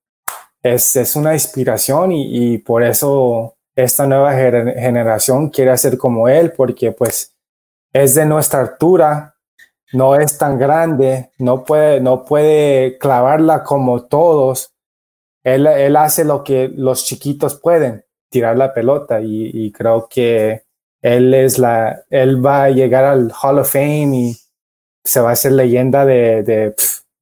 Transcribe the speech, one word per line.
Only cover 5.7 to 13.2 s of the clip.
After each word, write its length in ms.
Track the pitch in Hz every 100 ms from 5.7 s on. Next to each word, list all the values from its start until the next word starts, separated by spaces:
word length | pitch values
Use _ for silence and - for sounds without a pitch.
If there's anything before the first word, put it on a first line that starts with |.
hacer 260 | 123 135 127
como 300 | 131 117 117
él, 240 | 147 170
porque, 400 | - 127 - 117
pues, 440 | 107 117 - - _ _ _ _ _ _
es 220 | 131 139
de 120 | 147 156
nuestra 340 | 151 143 143
altura, 760 | 123 - 160 180 151 151 147 _ _ _ _ _ _
no 240 | 127 135 139
es 220 | 151 -
tan 200 | 147 131
grande, 720 | 139 160 165 143 131 131 123 -
no 260 | 123 127
puede, 360 | - 151 151 139
no 240 | 127 127
puede 760 | - 151 151 151 147 135 131 127
clavarla 640 | 143 123